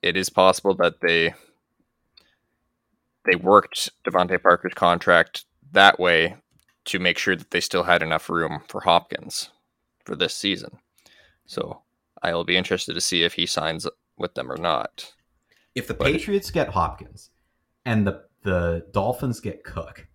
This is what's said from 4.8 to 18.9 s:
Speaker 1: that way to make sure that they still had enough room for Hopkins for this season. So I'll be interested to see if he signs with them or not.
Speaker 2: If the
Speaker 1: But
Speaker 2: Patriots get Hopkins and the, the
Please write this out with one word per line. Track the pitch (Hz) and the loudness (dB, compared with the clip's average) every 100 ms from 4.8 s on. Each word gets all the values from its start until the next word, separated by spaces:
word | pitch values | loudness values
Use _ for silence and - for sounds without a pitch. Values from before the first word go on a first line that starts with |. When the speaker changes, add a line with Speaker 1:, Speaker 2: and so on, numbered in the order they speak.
| 87 87 - 85 82 - - _ _ | 2 2 4 4 4 -4 -18 _ _
Speaker 1:
that | 98 98 - | 6 6 6
way | 87 82 82 - _ _ _ _ - | 4 4 2 -4 _ _ _ _ -8
to | 95 | -2
make | 90 85 | -2 -2
sure | - 90 | -2 -4
that | - | -2
they | 90 | -6
still | - 90 | -2 -4
had | 85 87 | 2 2
enough | 80 80 - | 2 -4 -4
room | 85 80 76 - | -4 -4 -6 -12
for | 90 | -4
Hopkins | 95 85 - - - - - _ _ _ _ _ - | 2 2 0 -14 -10 -12 -12 _ _ _ _ _ -14
for | 73 | -6
this | 87 - | -6 -4
season. | 101 95 - - _ _ _ _ _ _ _ | -6 -6 -10 -20 _ _ _ _ _ _ _
So | - - - _ _ _ - | -10 -10 -12 _ _ _ -6
I'll | 85 85 | -4 -4
be | 85 90 | 0 -2
interested | 90 90 - 80 | 0 -4 -4 -6
to | |
see | - 87 | -2 0
if | 82 | 0
he | - 87 | -2 -4
signs | - 80 80 - - _ _ | -4 -4 -6 -10 -12 _ _
with | 87 - | -10 -8
them | 64 | -10
or | 64 | -6
not. | 85 71 - - - _ _ _ _ _ _ - | -2 -2 -4 -14 -20 _ _ _ _ _ _ -12
Speaker 2:
If | - | -8
the | 151 | -2
Speaker 1:
But | 156 | 0
Speaker 2:
Patriots | 160 190 202 - | -2 -2 -4 -2
get | 165 143 | -4 -2
Hopkins | 95 78 - - - - _ _ _ _ _ - | -2 -4 -4 -20 -20 -20 _ _ _ _ _ -4
and | 110 98 | 0 0
the, | 92 - _ | -4 -16 _
the | 101 90 85 85 - | -4 -2 -2 -4 -4